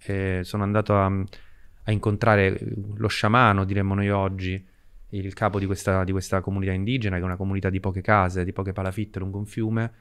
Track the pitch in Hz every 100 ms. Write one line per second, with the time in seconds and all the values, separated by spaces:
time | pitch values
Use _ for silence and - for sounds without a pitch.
0 | - 98 95 92 90 104 101 107 104 101
1 | 95 98 95 - - - - - - 104
2 | 107 104 110 104 95 - 110 110 104 104
3 | 110 - 107 120 117 98 95 98 98 98
4 | 101 101 98 95 92 92 92 _ - -
5 | - 101 95 - 107 101 98 95 - 95
6 | 92 95 - 95 95 98 98 95 101 131
7 | 104 90 92 90 98 98 98 95 95 95
8 | 101 107 90 92 90 98 98 92 95 95
9 | 104 95 95 101 104 - 110 113 113 -